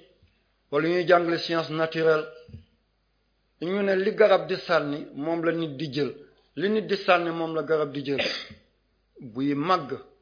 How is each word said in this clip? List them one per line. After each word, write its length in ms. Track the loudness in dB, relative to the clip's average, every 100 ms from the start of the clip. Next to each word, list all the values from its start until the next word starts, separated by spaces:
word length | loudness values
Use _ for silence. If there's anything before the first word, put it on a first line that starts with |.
| -20 _ _ _ _ _ -4
wala 160 | 0 2
ñuy 180 | 0 4
jàngale 300 | 4 4 -2
science 320 | -2 -2 -2
naturelle, 540 | -2 -2 2 4 4 0 -14 -20 -20 _ _ _ _ _ _ _ _ _ -10
ñu 200 | -4 -2
ne 120 | 0 2
li 160 | 0 4
garab 320 | 6 6 2
di 80 | -6
sànni 440 | 0 0 0 -6 -8
moom 300 | -8 -4 0
la 80 | 0
nit 240 | 0 -4 -6
di 100 | -6
jël, 180 | -2 -4 -6 -20 _ _ -4
li 140 | -2
nit 160 | -2 -2
di 80 | -4
sànni 320 | 2 2 2
moom 240 | -4 -4
la 80 | -4
garab 280 | 0 0 0
di 100 | -4
jël. 180 | -4 -2 -2 -6 -12 -20 _ _ _ _ _ -20
Buy 360 | -14 -4 -2
màgg 360 | -2 0 0 -2 -12 -14 _